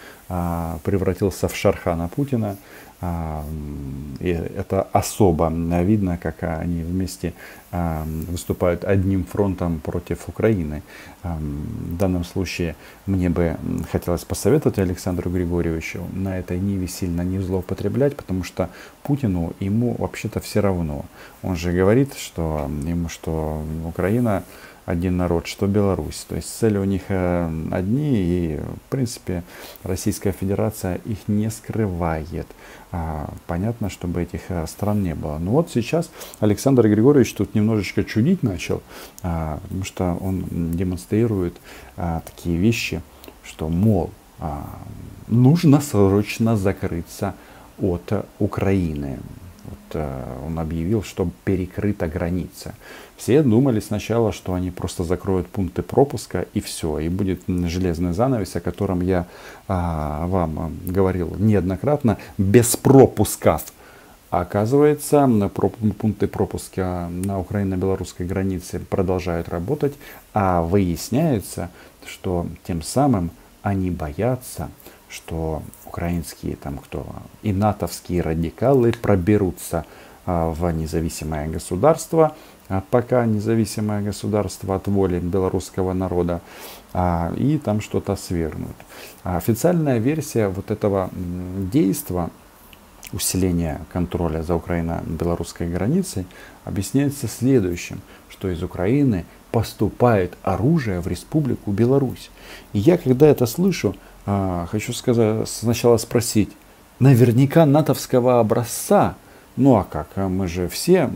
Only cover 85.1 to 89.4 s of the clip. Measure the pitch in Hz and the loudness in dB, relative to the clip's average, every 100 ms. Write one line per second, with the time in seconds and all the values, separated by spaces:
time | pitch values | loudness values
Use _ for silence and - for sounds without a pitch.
85.1 | 90 87 95 92 95 - - 92 92 92 | 2 0 0 0 0 -4 -4 -2 0 0
86.1 | 87 87 87 - - - - - 92 90 | 0 0 -2 -6 -18 -18 -18 -6 0 2
87.1 | 85 85 87 127 156 - 104 - - - | 2 0 0 0 0 0 -2 -2 -4 -2
88.1 | 95 - 87 80 85 82 - - - - | -6 -4 -4 -4 -6 -10 -14 -20 -20 -20
89.1 | - - 87 | -12 -4 -2